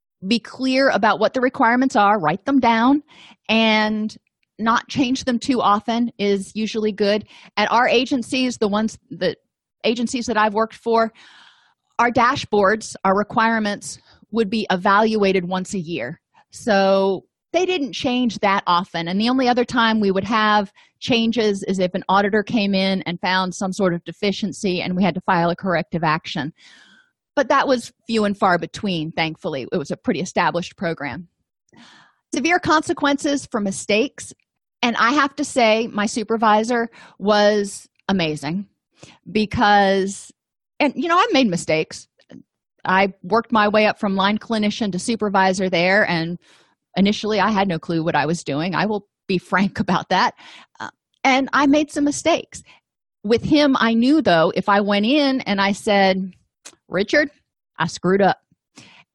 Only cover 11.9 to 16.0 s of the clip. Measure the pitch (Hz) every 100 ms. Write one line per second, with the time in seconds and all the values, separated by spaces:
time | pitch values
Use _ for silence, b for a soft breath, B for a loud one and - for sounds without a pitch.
11.9 | - 240 247 240 269 - 208 190 220 -
12.9 | - 196 196 202 233 226 226 214 202 -
13.9 | - b b b 220 202 220 - 185 202
14.9 | 196 226 214 196 185 175 185 185 202 156
15.9 | 151